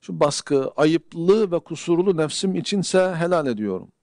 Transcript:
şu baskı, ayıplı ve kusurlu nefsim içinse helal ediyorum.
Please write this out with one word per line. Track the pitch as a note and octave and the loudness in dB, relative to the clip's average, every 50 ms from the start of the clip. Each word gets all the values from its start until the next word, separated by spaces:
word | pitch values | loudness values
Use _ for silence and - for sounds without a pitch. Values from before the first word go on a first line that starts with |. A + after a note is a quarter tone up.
| _ - | _ -12
şu | F#3 E3 | -2 0
baskı, | D#3+ D3 D3 - - - D3 C#3 C3+ B2+ - - | 0 0 0 -2 -4 0 0 0 0 -2 0 2
ayıplı | D3 D#3 D#3+ E3 _ - - E3 E3 F3 G3 A3 A3 F#3+ | 2 2 2 0 _ -6 -10 -6 2 4 4 4 4 0
ve | E3+ E3 | -2 -4
kusurlu | - - E3 D3 - - E3+ E3 F3+ G3+ F#3+ D#3 | -4 -4 -12 -10 -2 0 0 2 2 0 2 0
nefsim | D#3 D3+ - - - F#3+ F#3 | 0 -2 -2 -4 -4 -2 -2
içinse | F3+ D#3+ - - G3+ F3 - - F#3 F#3 F#3 F#3 D#3+ | -2 -4 -2 -2 -2 -2 2 2 2 2 2 0 -2
helal | E3+ E3+ F3+ E3+ D3+ C3+ | -2 0 0 0 0 0
ediyorum. | A#2+ G#2 G#2+ G2+ F#2 F#2 - - _ _ | -2 -2 -2 -4 -4 -6 -8 -12 _ _